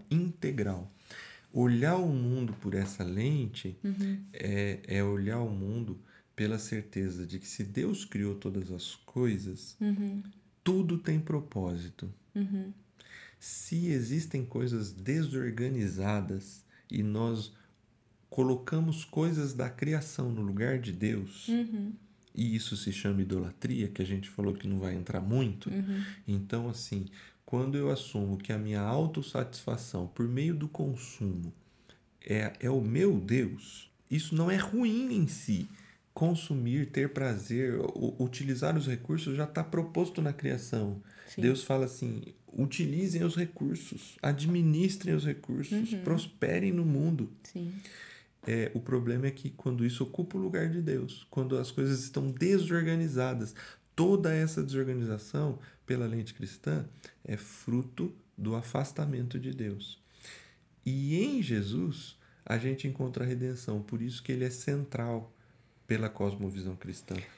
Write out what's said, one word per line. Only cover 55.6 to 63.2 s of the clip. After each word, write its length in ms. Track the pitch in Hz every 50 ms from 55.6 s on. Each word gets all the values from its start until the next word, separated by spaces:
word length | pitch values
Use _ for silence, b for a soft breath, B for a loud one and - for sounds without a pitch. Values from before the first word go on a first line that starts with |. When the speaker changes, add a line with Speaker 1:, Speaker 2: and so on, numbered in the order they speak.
| B B B B B
Speaker 1:
pela 200 | - 127 123 120
lente 280 | 110 113 117 107 - -
cristã, 520 | - - - - - - 147 156 - - - B B B B B B B
é 100 | - 104
fruto 800 | 101 - - - - - 113 117 123 123 - - - 170 190 - - - _ -
do 180 | - 101 110 113
afastamento 840 | 117 120 - - 139 139 - - - 151 147 135 123 123 123 123 123
de 120 | 123 131 131
Deus. 480 | 131 110 101 101 104 - - - - B B B B B B B B B B B B B B _ _ -
E 360 | 131 135 135 139 143 156 180
em 200 | 226 285 285 247
Jesus, 760 | 170 127 113 104 101 98 113 156 180 160 131 - - - - b b b b b b
a 120 | - 117
gente 300 | 113 120 131 135 135 -
encontra 360 | 139 131 - 131 127 123 127